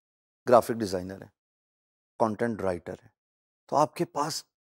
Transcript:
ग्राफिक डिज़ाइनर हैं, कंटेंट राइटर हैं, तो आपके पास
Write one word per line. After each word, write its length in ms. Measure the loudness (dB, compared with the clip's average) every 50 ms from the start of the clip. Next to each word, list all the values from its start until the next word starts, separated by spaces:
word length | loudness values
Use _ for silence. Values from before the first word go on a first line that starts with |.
| _ _ _ _ _ _ _ _ _
ग्राफिक 300 | 6 6 6 6 4 -2
डिज़ाइनर 360 | -4 -4 -4 -4 -4 -6 -8 -12
हैं, 200 | -14 -16 -20 _ _ _ _ _ _ _ _ _ _ _ _ _ _ _ _ _ -2
कंटेंट 420 | 0 0 0 -2 -4 -4 -4 -4 -4
राइटर 360 | -4 -4 -4 -6 -10 -12 -14 _
हैं, 100 | _ _ _ _ _ _ _ _ _ _ _ _ -2
तो 80 | 2
आपके 280 | 2 2 2 0 -4 -6
पास 400 | -6 -4 -6 -6 -6 -6 -8 -12 _ _ _ _